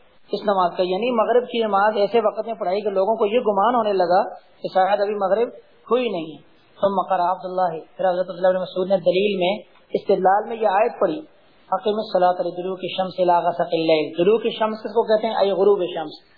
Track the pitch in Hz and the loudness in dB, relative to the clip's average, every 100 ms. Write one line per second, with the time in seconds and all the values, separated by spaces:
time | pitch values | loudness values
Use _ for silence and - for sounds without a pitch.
0 | _ _ - 202 - 190 180 175 185 185 | _ _ -10 -6 -2 0 0 0 -2 0
1 | 233 240 202 240 233 233 220 196 208 208 | -2 0 2 2 0 -4 0 2 2 2
2 | 196 233 214 - 214 226 190 196 208 190 | 0 2 0 -2 -8 -6 -4 -2 -2 0
3 | 190 220 214 226 220 196 208 254 214 196 | 0 2 2 0 0 2 2 2 0 0
4 | 175 180 233 - _ _ 175 185 185 202 | 2 2 0 -6 _ _ -4 0 2 2
5 | 202 208 190 202 247 - - _ - 240 | 0 -2 0 0 0 -4 -20 _ -2 0
6 | 247 190 160 147 - _ _ - 196 196 | 0 -4 -8 -14 -20 _ _ -2 0 0
7 | 175 170 175 185 180 185 185 165 - _ | -2 0 0 -2 -6 -2 -2 -4 -14 _
8 | 185 180 185 170 185 185 180 180 185 190 | -2 0 -4 0 2 2 -2 -6 0 2
9 | 185 175 208 190 175 208 - - _ 196 | 2 2 2 0 0 -2 -8 -20 _ -6
10 | - 190 185 196 220 226 214 190 233 - | 0 2 4 2 0 -2 0 2 0 0
11 | 196 156 - _ _ _ _ 190 214 208 | -2 -2 -10 _ _ _ _ -4 -2 -4
12 | 214 185 180 180 175 175 180 185 180 175 | -2 2 2 2 -4 -6 -8 -8 -8 -6
13 | 185 175 180 175 170 170 170 165 165 160 | -6 0 2 2 2 -2 -2 -2 2 2
14 | 151 165 175 226 226 - 220 214 233 214 | 0 0 2 2 0 -2 -4 -4 -4 -2
15 | 202 214 226 220 196 180 196 202 175 180 | 2 2 0 0 0 2 4 4 0 -6
16 | 156 - _ | -10 -12 _